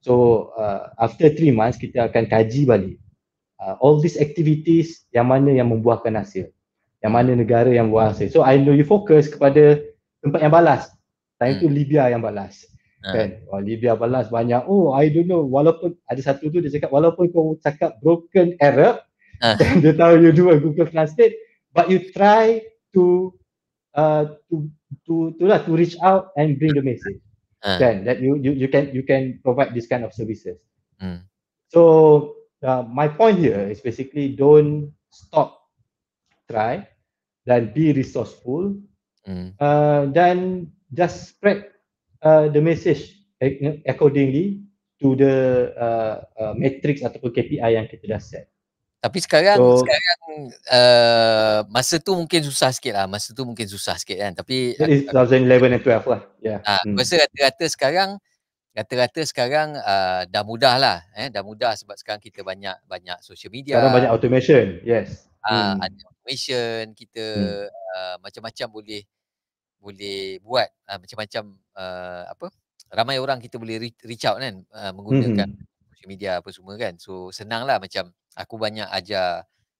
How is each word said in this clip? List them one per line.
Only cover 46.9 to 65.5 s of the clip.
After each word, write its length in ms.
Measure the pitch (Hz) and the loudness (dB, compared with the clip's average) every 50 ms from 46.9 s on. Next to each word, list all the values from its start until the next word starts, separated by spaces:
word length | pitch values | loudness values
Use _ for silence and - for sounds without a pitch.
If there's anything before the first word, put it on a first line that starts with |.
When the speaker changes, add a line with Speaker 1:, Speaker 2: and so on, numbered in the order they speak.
| 143 - 123 | -4 -4 -6
Speaker 1:
ataupun 260 | 113 - - - 120 | -10 -10 -8 -10 -6
K 80 | 117 123 117 | -4 -4 -4
P 60 | - - - | -4 -4 -2
I 160 | 117 117 113 | 0 0 0
yang 100 | 110 110 | 0 -2
kita 220 | - - - - 101 | -6 -12 -14 -10 -10
dah 100 | 107 104 | -10 -10
set. 300 | - - - 78 - _ _ _ _ _ _ _ _ _ _ _ | -10 -14 -18 -20 -20 _ _ _ _ _ _ _ _ _ _ _
Speaker 2:
Tapi 220 | - 110 - 185 | -8 -6 -6 -6
sekarang, 340 | - - 170 156 175 196 208 | -4 0 2 2 4 4 6
Speaker 1:
So 300 | 202 123 123 123 127 127 | 6 6 6 6 4 2
Speaker 2:
sekarang, 380 | 127 120 - - - - - - 160 156 151 143 120 - - _ - 127 | 0 -2 -2 -2 -4 -6 -6 -8 -14 -16 -14 -14 -16 -18 -18 _ 0 2
uh, 840 | 123 123 123 123 120 120 117 117 117 113 113 110 110 110 110 107 107 104 101 | 4 6 6 6 6 4 4 4 2 2 2 2 2 0 0 0 -2 -4 -4
masa 320 | 104 123 131 - 170 160 | -4 -4 -2 -2 -4 -4
tu 180 | - 202 190 175 | -4 -4 -4 -4
mungkin 240 | 170 - - 165 151 | -4 -2 -2 -2 -2
susah 300 | 143 135 - 139 131 123 | -4 -4 -2 -2 -2 -2
sikit 240 | - - 131 104 | -4 -8 -6 -4
lah. 100 | 98 98 | -4 -4
Masa 240 | 95 98 104 - - | -4 -6 -8 -10 -10
tu 160 | 113 135 131 | -10 -10 -10
mungkin 220 | 120 117 - 113 98 | -10 -8 -10 -10 -10
susah 260 | 101 98 - - 87 | -10 -10 -10 -8 -8
sikit 240 | 80 - - 98 90 | -8 -10 -10 -10 -8
kan. 140 | 104 101 85 | -8 -8 -8
Tapi 400 | 90 92 - 131 127 127 120 117 | -10 -10 -8 -6 -4 -4 -4 -4
Speaker 1:
That 160 | - 156 156 | -2 0 0
is 160 | 143 139 139 | 0 0 0
two 80 | - 139 | 0 0
thousand 300 | 131 127 120 131 127 127 | 2 2 4 4 2 4
eleven 260 | 127 127 123 131 123 | 4 4 4 4 4
and 140 | 123 113 - | 2 0 0
twelve 180 | 131 117 107 - | 0 0 0 0
lah. 200 | 127 117 101 - _ _ _ - | -4 -6 -6 -6 _ _ _ -10
Yeah. 220 | 110 107 98 - | -8 -8 -8 -6
Speaker 2:
Ah, 160 | 104 101 92 90 | -4 -4 -4 -2
Speaker 1:
Hmm. 140 | 104 101 | -4 -4
Speaker 2:
aku 80 | 101 127 | -4 -2
rasa 100 | - 180 165 | -2 0 0
rata-rata 440 | 147 - _ - 139 131 - - 170 151 | 0 0 _ 0 -2 -2 -2 -2 -6 -6
sekarang, 420 | - - 143 135 160 180 196 190 202 196 _ _ _ _ _ _ _ _ _ _ _ | -4 -2 -2 -2 0 -2 -2 -4 -6 -12 _ _ _ _ _ _ _ _ _ _ _
rata-rata 460 | 110 107 - 127 123 123 120 - 165 156 | -12 -10 -6 -4 -2 -2 -2 -2 -6 -8
sekarang, 460 | - - - 120 123 143 151 156 151 147 | -6 -4 -4 -4 -2 -2 -2 -4 -4 -6
uh, 500 | 135 - 107 98 98 95 92 92 92 92 | -8 -6 -4 -2 -2 -2 -2 -4 -6 -6
dah 160 | 87 95 104 101 | -6 -6 -6 -6
mudah 320 | 107 117 113 135 131 123 | -6 -4 0 2 2 2
lah, 220 | 131 139 117 92 85 - _ _ | 2 2 0 -2 -4 -8 _ _
eh, 140 | 104 123 139 | -14 -12 -10
dah 180 | 110 101 95 | -10 -10 -12
mudah 300 | 104 110 107 127 117 107 | -12 -10 -6 -4 -4 -4
sebab 180 | - - - 101 | -6 -10 -18 -20
sekarang 240 | - - - 107 101 | -18 -14 -12 -14 -14
kita 240 | - 110 - - 95 | -14 -18 -20 -16 -14
banyak, 320 | 95 95 98 98 98 92 92 _ - | -14 -14 -12 -12 -14 -14 -14 _ -18
banyak 300 | 95 90 90 90 90 - | -18 -16 _ -14 -16 -16
social 340 | _ - 95 - - 98 104 | _ -20 -20 -20 -20 -20 -18
media. 240 | 131 139 143 131 117 | -16 -8 -4 -2 0
Speaker 1:
Sekarang 160 | 120 135 123 | 2 2 2
banyak 160 | 123 127 120 | 2 2 0
automation, 540 | 113 110 - 120 131 127 - - 151 123 107 95 87 85 - | 0 -2 0 0 0 0 2 4 4 4 4 2 -4 -8 -6
yes. 480 | 117 117 110 98 - - - _ _ _ _ - | -4 -4 -4 -4 -6 -12 -20 _ _ _ _ -6
Speaker 2:
Ah, 320 | 107 | -4